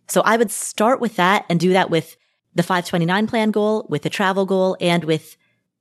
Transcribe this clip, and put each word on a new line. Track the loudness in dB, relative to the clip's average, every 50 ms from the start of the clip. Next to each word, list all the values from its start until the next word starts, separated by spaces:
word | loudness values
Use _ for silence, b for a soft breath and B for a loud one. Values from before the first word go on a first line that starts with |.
| _ -2
So | 0 0 2
I | 2 2
would | 2 0 -2
start | -4 -6 -10 -8 -2 0 0 2 2 0
with | -2 -4 -2
that | 0 2 2 2 0 0 0
and | 0 0
do | 2 2 2
that | 2 2 2
with | 0 -2 -2 -4 -10 _ _ _ _ _ _ _ -4
the | -2 -2
five | 0 0 -2 -2
twenty-nine | -2 -2 -2 0 0 0 0 -2 -2
plan | -2 0 0 0 0
goal, | 0 0 0 0 -2 -4 -4
with | -6 -4 -4
the | -4
travel | -4 -2 0 0 0 0 0
goal, | 0 0 0 0 0 0 0
and | 0 0 0 0 0
with | 0 -2 -2 -4 -8 -20 _ _ _ _ _ _ _ _ _